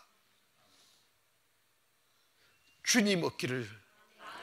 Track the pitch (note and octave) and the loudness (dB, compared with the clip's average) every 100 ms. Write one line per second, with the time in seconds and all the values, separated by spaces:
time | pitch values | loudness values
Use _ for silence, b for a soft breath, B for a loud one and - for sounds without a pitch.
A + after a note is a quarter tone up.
0 | - _ _ _ _ _ _ _ _ _ | -20 _ _ _ _ _ _ _ _ _
1 | _ _ _ _ _ _ _ _ _ _ | _ _ _ _ _ _ _ _ _ _
2 | _ _ _ _ _ _ _ _ - B3 | _ _ _ _ _ _ _ _ 2 4
3 | G#3 F#3 C#3+ - D#3 B2+ G#2 G#2+ - _ | 4 2 0 -2 -4 -4 -6 -12 -20 _
4 | _ - - - | _ -20 -18 -14